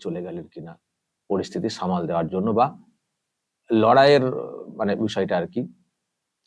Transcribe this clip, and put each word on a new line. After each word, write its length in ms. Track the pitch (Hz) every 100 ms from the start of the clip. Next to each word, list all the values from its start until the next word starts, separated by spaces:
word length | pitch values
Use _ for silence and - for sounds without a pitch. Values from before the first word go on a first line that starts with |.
চলে 160 | - 85
গেলেন 240 | 87 85 78
কিনা 200 | - 82 82 _ _ _ _ -
পরিস্থিতি 400 | 98 - - 110
সামাল 320 | - 92 92 82
দেওয়ার 180 | 85 82
জন্য, 180 | 92 107 110
বা 60 | 135 - _ _ _ _ _ _ _ _ -
লড়াইয়ের, 560 | 113 110 131 139 143 127 - 120 - - -
মানে 140 | 104 101 107
বিষয়টা 280 | - 95 90
আর 80 | 87
কি, 80 | - - - _ _ _ _ _ _